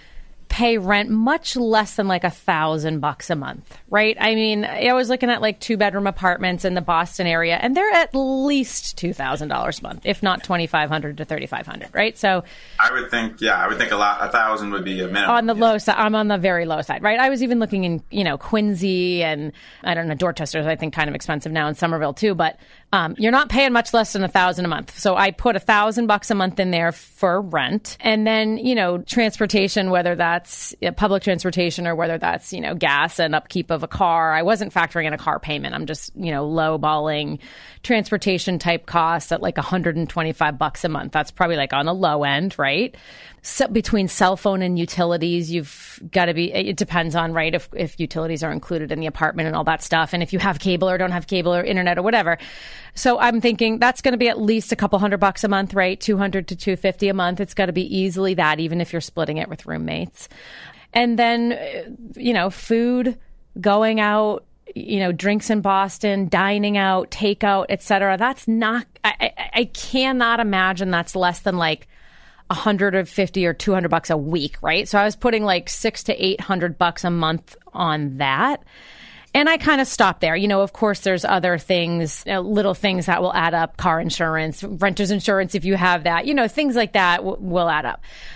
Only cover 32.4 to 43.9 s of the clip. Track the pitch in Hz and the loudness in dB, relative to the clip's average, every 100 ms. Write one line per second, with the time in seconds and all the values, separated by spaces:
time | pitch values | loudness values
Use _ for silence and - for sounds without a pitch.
32.4 | - 180 - 170 160 143 160 - 165 156 | -6 -8 -6 -2 2 2 0 0 0 0
33.4 | - 185 - 160 160 - 180 165 160 156 | -2 -6 -2 -4 -4 0 2 2 2 2
34.4 | 175 220 202 185 160 170 160 147 - 147 | 2 0 0 0 0 0 -2 -2 -2 -4
35.4 | - 147 139 131 151 156 - - 175 143 | -4 -6 -6 -6 -8 -8 -10 -8 -4 -4
36.4 | 147 160 156 160 151 156 151 151 147 151 | -2 0 0 0 0 0 0 -2 -4 -8
37.4 | - - - - - 226 - 208 202 180 | -12 -20 -20 -10 0 0 0 -2 0 0
38.4 | - 175 175 170 - 170 165 165 - 165 | 0 -2 0 -2 0 0 2 0 -2 -2
39.4 | - - 139 185 170 160 160 - 160 156 | -2 -2 -2 -2 0 -2 -2 -2 -2 0
40.4 | 151 139 151 - 170 147 143 156 147 - | 0 0 -2 -2 -4 -4 -4 -2 -2 -2
41.4 | 175 156 135 135 151 185 175 147 143 139 | 0 0 0 0 0 0 2 2 2 0
42.4 | 190 - 139 151 240 - - - - - | 0 0 0 0 -2 -6 -20 -20 -20 -16
43.4 | - - 269 226 - | -6 -2 0 0 2